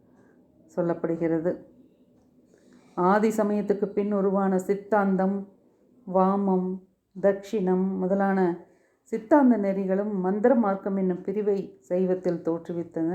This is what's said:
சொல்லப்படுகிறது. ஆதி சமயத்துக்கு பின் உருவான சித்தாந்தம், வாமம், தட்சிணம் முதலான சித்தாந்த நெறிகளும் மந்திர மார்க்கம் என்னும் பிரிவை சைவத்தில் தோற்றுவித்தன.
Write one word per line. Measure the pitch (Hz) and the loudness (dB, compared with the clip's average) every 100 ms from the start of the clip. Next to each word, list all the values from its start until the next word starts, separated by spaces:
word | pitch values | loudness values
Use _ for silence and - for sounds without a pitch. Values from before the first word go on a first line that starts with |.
| _ _ _ _ _ _ _ | _ _ _ _ _ _ _
சொல்லப்படுகிறது. | - 170 170 170 170 165 165 170 - - _ - _ _ _ _ _ _ _ _ - _ - | -4 -2 -2 -4 -2 -2 0 -2 -4 -10 _ -20 _ _ _ _ _ _ _ _ -20 _ 0
ஆதி | 180 208 220 | 2 4 2
சமயத்துக்கு | 214 208 208 202 196 202 | 2 0 0 0 -2 -2
பின் | 208 202 | -2 -2
உருவான | 202 196 190 190 185 | 0 0 2 2 0
சித்தாந்தம், | 185 196 - 214 196 190 190 196 196 _ _ _ _ _ - | 0 -4 0 0 2 2 0 -2 -8 _ _ _ _ _ -2
வாமம், | 185 185 196 196 185 185 185 - _ _ 190 | 2 2 2 0 0 0 -6 -12 _ _ -2
தட்சிணம் | 190 196 - 220 185 185 190 190 | 0 0 -2 -2 0 0 0 -2
முதலான | 185 196 196 196 180 175 - _ _ _ - | -2 0 0 2 0 -2 -10 _ _ _ -10
சித்தாந்த | 226 - 302 254 220 | -8 2 4 6 4
நெறிகளும் | 196 190 190 190 208 202 | 0 -2 -2 -2 -2 -2
மந்திர | 180 208 233 254 | -2 2 2 4
மார்க்கம் | 208 196 202 196 | 2 0 -2 -2
என்னும் | 185 175 | -2 -2
பிரிவை | 185 202 208 196 175 - | -4 -4 -2 -2 -4 -12
சைவத்தில் | - 180 185 180 180 170 | -6 -2 0 -2 -2 -4
தோற்றுவித்தன. | 170 165 170 170 170 165 165 | -4 -6 -6 -10 -8 -4 -4